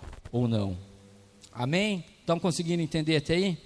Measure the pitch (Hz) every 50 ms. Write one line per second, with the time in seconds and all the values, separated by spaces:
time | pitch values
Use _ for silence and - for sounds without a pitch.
0 | - - - - - - - 120 123 117 117 107 101 98 92 90 95 - - -
1 | - - - - - - - - - - - 117 120 131 156 180 208 214 202 180
2 | 156 - - - - - 170 170 - 185 151 - 175 160 175 170 165 156 - 160
3 | 156 156 160 147 147 - 160 175 196 202 170 - -